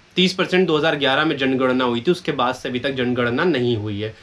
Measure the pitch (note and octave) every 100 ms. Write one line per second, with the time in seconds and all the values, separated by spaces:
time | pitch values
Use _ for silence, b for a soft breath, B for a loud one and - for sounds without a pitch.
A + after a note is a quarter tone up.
0 | - - F3+ F#3+ F3 F#3 F3+ D3+ D#3+ D3+
1 | C3 C3+ D#3+ C#3 C3+ C3 C3 B2+ B2+ A#2+
2 | A#2 F3 - C#3 B2 B2+ C3+ B2 C#3 C3+
3 | B2 B2 A#2+ B2 F3+ C3+ B2 A2+ G#2+ G2+
4 | A2 B